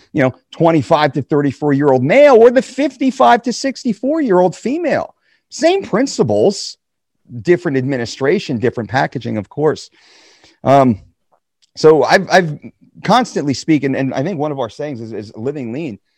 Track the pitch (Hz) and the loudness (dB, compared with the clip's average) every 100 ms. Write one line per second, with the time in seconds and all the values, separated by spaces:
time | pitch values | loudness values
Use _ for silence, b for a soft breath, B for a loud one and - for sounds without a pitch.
0 | b - 131 - _ - 165 165 120 156 | b -2 -2 -2 _ -2 0 2 2 0
1 | 151 147 - 147 143 - 147 139 147 127 | 0 -2 -2 -2 -2 -2 -2 0 2 2
2 | 131 233 294 240 240 247 - - 294 - | 4 6 6 8 6 4 -2 -2 -4 -2
3 | 269 - 240 240 247 - 269 - 247 196 | -2 2 4 2 0 -6 -6 -6 -6 -4
4 | 262 320 262 180 180 - 214 311 320 135 | -2 -2 2 2 2 -2 -6 -4 -2 -4
5 | - _ _ _ _ - 330 392 190 196 | -6 _ _ _ _ -4 0 0 -2 -4
6 | 277 - 143 104 131 202 - - _ _ | -2 -2 -2 2 0 0 -8 -16 _ _
7 | _ _ _ 120 135 175 175 135 127 131 | _ _ _ -8 -2 -2 0 -2 -2 -4
8 | 113 - 135 202 - 120 117 123 98 127 | -6 -4 -2 -2 -2 -4 -4 -4 -4 -4
9 | 156 123 117 110 98 - 151 - - b | -4 -6 -8 -8 -8 -4 -2 -4 -8 b
10 | b b b b b b 127 139 131 104 | b b b b b b 2 4 4 0
11 | - _ _ _ _ _ _ - 156 156 | -6 _ _ _ _ _ _ 2 4 6
12 | 120 190 180 180 165 143 117 - _ - | 4 2 2 2 2 -4 -14 -20 _ -8
13 | - 226 233 180 147 127 - 151 139 123 | 0 0 0 -4 -4 -2 0 0 0 -2
14 | 131 - 156 131 151 139 113 - 147 120 | -4 -4 -6 -6 -6 -6 -8 -8 -12 -10
15 | 113 104 104 - 123 147 117 131 160 98 | -12 -12 -14 -10 -10 -8 -8 -10 -10 -12
16 | _ | _